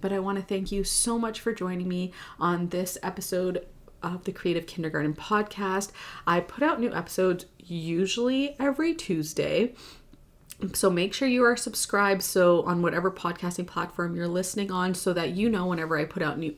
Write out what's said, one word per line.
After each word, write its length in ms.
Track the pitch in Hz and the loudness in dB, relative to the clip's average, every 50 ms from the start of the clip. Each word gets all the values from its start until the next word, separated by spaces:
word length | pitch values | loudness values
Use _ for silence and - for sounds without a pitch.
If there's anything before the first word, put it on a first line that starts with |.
But 120 | - 190 196 | -2 -2 0
I 60 | 190 | 0
wanna 240 | 185 196 196 196 190 | 0 -2 -2 -2 -2
thank 280 | - 202 190 190 - | -2 -2 -2 -2 -2
you 120 | 202 196 196 | -2 -2 -2
so 340 | - - - - 240 233 | 0 0 0 2 2 0
much 220 | 233 233 220 220 - | 0 0 -2 -4 -4
for 120 | - 233 | -4 -4
joining 360 | 220 - 185 185 185 180 180 | -2 -2 -2 -4 -2 -2 -2
me 260 | 185 180 180 180 180 - - - - - - | -2 -2 -2 -4 -4 -6 -10 -16 -14 -6 0
on 300 | 165 175 175 170 175 170 | 2 2 2 2 0 -2
this 300 | 180 180 185 180 - - | -2 -2 -2 -4 -4 -6
episode 640 | - 175 175 196 180 - 185 180 185 185 180 - - - - - - - - - - | -6 -8 -6 -6 -6 -2 -2 0 0 0 -2 -4 -6 -10 -20 -20 -20 -20 -14 -8 -6
of 200 | 170 180 180 - | -6 -6 -6 -6
the 60 | 196 | -8
Creative 360 | 185 - - 180 170 170 170 | -6 -2 0 0 0 0 -2
Kindergarten 480 | - - 175 160 156 160 151 151 151 151 | -6 -6 -6 -4 -2 -2 0 0 0 -2
Podcast. 800 | - - - 214 208 214 208 - 196 202 190 190 196 202 - - - - - - - - | -2 -2 0 2 2 2 0 -4 -4 -2 -2 0 -2 -2 -4 -8 -14 -16 -16 -12 -4 0
I 140 | 165 170 175 | 2 2 2
put 200 | 175 - - - | 0 -2 -2 0
out 180 | 285 320 311 233 | 2 2 2 2
new 140 | 240 240 - | 0 -2 -2
episodes 540 | 165 175 - - - 185 185 175 175 - - - | -4 -6 -4 0 2 2 2 2 0 -4 -12 -20
usually 960 | - - 175 175 165 160 165 170 170 196 190 - 233 240 254 262 269 277 285 285 - | -18 -12 -10 -8 -6 -4 -2 0 0 2 0 0 0 2 2 2 2 0 0 -2 0
every 340 | 269 277 269 285 320 339 320 | 0 0 2 2 0 0 0
Tuesday. 800 | - - - 175 156 151 156 - 151 147 147 151 170 226 247 - - - - - - - - - - - _ _ _ _ - - - 196 185 - | -2 -2 -2 -2 -2 -2 -2 -2 -2 0 2 2 2 2 2 -2 -8 -20 -20 -20 -20 -20 -20 -20 -20 -20 _ _ _ _ -18 -10 -6 -6 -4 0
So 180 | - - 190 | 2 2 4
make 200 | 180 175 185 208 | 4 4 0 0
sure 160 | - - 277 | 0 0 2
you 160 | 262 247 247 240 | 2 4 6 6
are 140 | 240 240 | 4 4
subscribed, 640 | 240 - 233 - - - - - 202 202 196 190 185 | 2 -2 -6 -4 -4 -4 0 2 4 6 6 4 2
so 400 | - - - 190 180 175 175 165 - | 0 2 4 6 8 8 8 6 4
on 180 | 175 175 175 175 | 2 2 2 2
whatever 260 | 165 - 170 175 185 | 2 2 2 0 0
podcasting 560 | 180 - - 170 170 - 185 175 180 - 175 | 0 -2 -6 -6 -4 -4 -4 -4 -4 -4 -6
platform 500 | 175 - 170 170 170 - - 175 170 170 | -4 -4 -4 -4 -4 -2 -4 -2 -2 -2
you're 120 | 175 175 | -2 -2
listening 440 | 170 175 180 185 185 - 214 202 196 | 0 0 0 -2 -2 -2 -2 -2 -2
on, 220 | 185 180 180 185 185 | 0 0 0 0 0
so 180 | 180 - 190 | 0 2 0
that 200 | 175 175 165 - | 2 2 0 0
you 180 | 175 185 214 233 | 0 2 2 4
know 160 | 220 185 180 | 4 2 2
whenever 320 | 180 175 165 160 160 165 | 0 0 0 0 0 0
I 80 | 151 156 | 0 0
put 160 | 156 - 185 | 0 -2 -2
out 160 | 160 147 - | -2 0 -2
new 180 | - 165 156 - | -2 -4 -4 -4